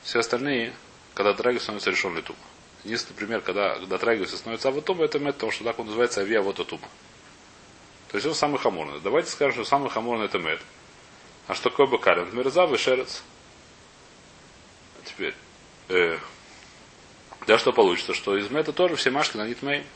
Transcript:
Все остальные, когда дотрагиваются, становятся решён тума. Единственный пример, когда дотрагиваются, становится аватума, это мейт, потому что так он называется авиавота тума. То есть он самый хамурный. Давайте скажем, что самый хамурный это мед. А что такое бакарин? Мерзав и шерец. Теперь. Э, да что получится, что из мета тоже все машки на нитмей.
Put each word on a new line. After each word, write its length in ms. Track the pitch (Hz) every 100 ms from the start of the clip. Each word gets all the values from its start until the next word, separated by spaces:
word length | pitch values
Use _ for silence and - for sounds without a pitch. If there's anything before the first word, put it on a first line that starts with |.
Все 160 | - 120
остальные, 520 | 110 120 139 131 117 131 - - - -
когда 160 | 143
дотрагиваются, 340 | 98 123 120 -
становятся 240 | 104 98
решён 320 | 92 98 82
тума. 180 | 78 - - - - -
Единственный 340 | 101 113 - -
пример, 240 | 104 113
когда 380 | 92 98 98 -
дотрагиваются, 580 | 95 95 117 113 90 90
становится 320 | - 113 135
аватума, 340 | 139 151 180
это 140 | 156 147
мейт, 180 | 143 139
потому 160 | 113
что 120 | -
так 160 | 113 113
он 80 | 110
называется 340 | 107 120 104
авиавота 420 | 98 110 98 95
тума. 240 | - 82 - - - - - - - - - - - - - 101
То 20 |
есть 100 | 135
он 60 |
самый 260 | 156 147 143
хамурный. 420 | 123 90 76 73
Давайте 280 | 90 139 170
скажем, 260 | - 143 123
что 100 | 107
самый 240 | 139 135
хамурный 380 | - 117 117 104
это 120 | 95
мед. 220 | 82 80 - - - - - - - - -
А 60 |
что 160 | 95 120
такое 160 | - 135
бакарин? 480 | 123 - 87 90
Мерзав 380 | 113 127 151 180
и 60 | 120
шерец. 440 | - 127 123 - - - - - - - - - - - - - - - - - - -
Теперь. 300 | - - 82 - - - - - -
Э, 280 | 92 85 80 - - - - - - - - - - - - -
да 120 | 110
что 160 | -
получится, 400 | 120 98 87 -
что 240 | 92 - 98
из 120 | 101
мета 220 | 139 156
тоже 240 | 143 180 156
все 160 | 131
машки 240 | 135 151 110
на 100 | 107
нитмей. 400 | 117 139 143 143